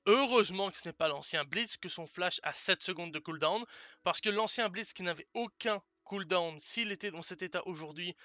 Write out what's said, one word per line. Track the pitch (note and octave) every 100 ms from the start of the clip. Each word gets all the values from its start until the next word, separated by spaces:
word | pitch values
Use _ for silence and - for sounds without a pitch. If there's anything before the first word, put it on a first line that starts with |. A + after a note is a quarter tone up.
| G3+
heureusement | A#3 C4+ B3 F3+ F#3+ G3
que | -
ce | E3+
n'est |
pas | - D#3+
l'ancien | C#3+ - D#3+
Blitz, | C#3+ F3+ A#3 -
que | F3+
son | - D#3+
flash | - F3+ -
a | D3+
sept | - - F3+
secondes | - E3+ E3+
de | D#3
cooldown, | D#3 D#3 D#3 G#3 A#3+ - - -
parce | F3+ -
que | G#3+
l'ancien | G#3 A3 - A3
Blitz | F#3 G#3+
qui | -
n'avait | F3+ D#3+ - A#3
aucun | A#3 - A#3 G3+ - _ -
cooldown, | G3 E3 F#3 E3+ D3+
s'il | - - A3
était | G3 G#3
dans | E3
cet | E3 F3+
état | F#3 F3+ F3+
aujourd'hui | D#3+ D#3 D#3 F3 -